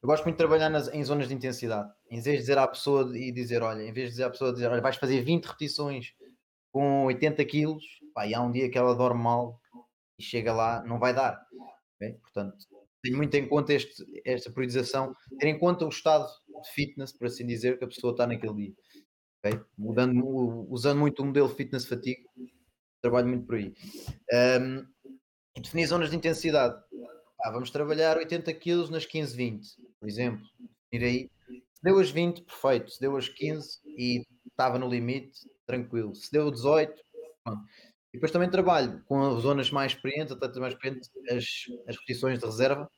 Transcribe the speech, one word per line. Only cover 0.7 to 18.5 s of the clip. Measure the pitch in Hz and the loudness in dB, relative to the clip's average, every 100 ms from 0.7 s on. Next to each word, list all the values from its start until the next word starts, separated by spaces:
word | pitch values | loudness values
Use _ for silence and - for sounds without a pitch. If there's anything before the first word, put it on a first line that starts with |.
| 151 - | 2 -2
em | 147 135 | -4 -2
zonas | 147 131 | 0 0
de | |
intensidade. | 135 127 120 120 107 104 _ _ | -4 -4 -4 -4 -4 -4 _ _
Em | 117 | -6
vez | 120 147 | 0 0
de | |
dizer | 120 139 | 4 4
à | 131 | 4
pessoa | - - 139 127 | 0 2 2 2
de, | 120 | -2
e | 127 | -6
dizer, | 123 123 120 | -6 -2 0
olha, | 113 110 | 0 -4
em | 107 | -8
vez | 113 123 | -6 -6
de | |
dizer | 120 127 | -2 -4
à | |
pessoa, | - 131 | 0 -2
dizer, | 120 120 | 0 0
"Olha, | 120 | 2
vais | 131 131 | 0 0
fazer | 131 135 | 0 0
vinte | 123 170 165 | 2 0 0
repetições | - 151 - 147 135 117 _ - _ _ _ _ | -10 -8 -6 -6 -6 -12 _ -20 _ _ _ _
com | 135 143 139 135 | 0 2 4 4
oitenta | 127 156 151 143 | 4 2 2 0
quilos", | 147 151 156 - - - | 2 0 -2 -10 -20 -12
pá, | - 104 | -6 -4
e | 113 | 0
há | |
um | 123 | 0
dia | 123 127 | 0 0
que | 123 | 4
ela | 123 | 4
dorme | 120 127 120 | 4 2 2
mal | 117 120 120 117 _ - - _ _ _ | 2 2 -2 -8 _ -20 -20 _ _ _
e | |
chega | - 120 110 | -6 -2 0
lá, | 113 113 117 | 2 2 0
não | 117 117 | -4 0
vai | 127 | 2
dar, | 123 127 - _ - - - _ _ | 4 2 -2 _ -20 -20 -20 _ _
ok? | 107 120 | -10 -10
Portanto, | _ - 98 - - - _ _ | _ -8 -8 -10 -20 -20 _ _
tenho | 127 131 | -4 0
muito | 147 147 | 2 2
em | 127 | 2
conta | 147 147 | 0 4
este, | 143 - - - - - | 2 0 -12 -18 -12 -4
esta | 123 120 | -4 -4
priorização, | 120 127 123 123 135 131 131 - 135 | -4 -2 0 0 -2 -4 -8 -18 0
ter | 147 | 0
em | 151 | 4
conta | 170 180 160 | 2 2 -2
o | |
estado | - 160 151 143 - _ - | 0 4 4 4 -10 _ -20
de | - | -10
fitness, | - 143 - 135 | -4 -4 -4 -12
por | - 120 | -6 -6
assim | 117 120 | -4 -6
dizer, | 117 123 127 | 0 0 0
que | 123 | -4
a | |
pessoa | - 123 | -4 -2
está | 120 120 | 0 0
naquele | 117 110 | 0 -4